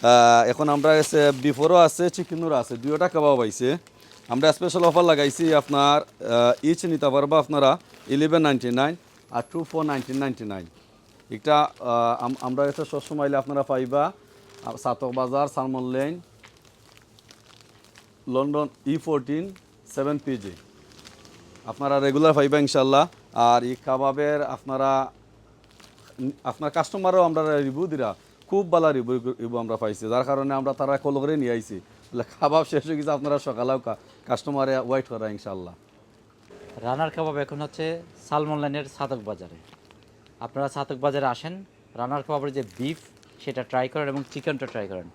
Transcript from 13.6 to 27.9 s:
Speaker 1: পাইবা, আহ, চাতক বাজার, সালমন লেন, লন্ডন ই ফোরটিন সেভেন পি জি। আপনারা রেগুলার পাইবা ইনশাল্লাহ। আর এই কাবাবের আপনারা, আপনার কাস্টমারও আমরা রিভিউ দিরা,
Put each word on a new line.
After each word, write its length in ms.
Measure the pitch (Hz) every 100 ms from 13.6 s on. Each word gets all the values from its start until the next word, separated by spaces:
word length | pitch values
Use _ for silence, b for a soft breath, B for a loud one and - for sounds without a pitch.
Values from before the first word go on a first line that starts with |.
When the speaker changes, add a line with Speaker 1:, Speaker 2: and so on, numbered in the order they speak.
Speaker 1:
পাইবা, 480 | 135 131 127 139 160 - B B B - 120
আহ, 100 | 117
চাতক 340 | 127 120 127 127
বাজার, 320 | 127 139 143
সালমন 440 | 143 131 131 127
লেন, 280 | 127 143 175 - _ - _ _ _ _ - _ _ _ - _ - _ _ _ - _ _ -
লন্ডন 400 | 127 139 147 147 _ 139
ই 120 | 156
ফোরটিন 560 | 160 147 127 151 196 190 _ _ - -
সেভেন 220 | 139 147 143
পি 120 | 127
জি। 140 | 98 87 - - - - - - - - - - 113
আপনারা 340 | 113 139 139
রেগুলার 340 | 139 139 160
পাইবা 260 | 147 143 147
ইনশাল্লাহ। 480 | 143 143 135 139 170 - _
আর 300 | - 120 120
এই 120 | 120 127 -
কাবাবের 580 | 131 139 135 147 147
আপনারা, 680 | 139 131 135 131 135 135 131 _ _ _ _ _ _ _ - _ - - 131 143
আপনার 280 | 131 - 151
কাস্টমারও 500 | 165 156 202 185 185
আমরা 360 | 170 160 156 147
রিভিউ 300 | 139 131
দিরা, 280 | 180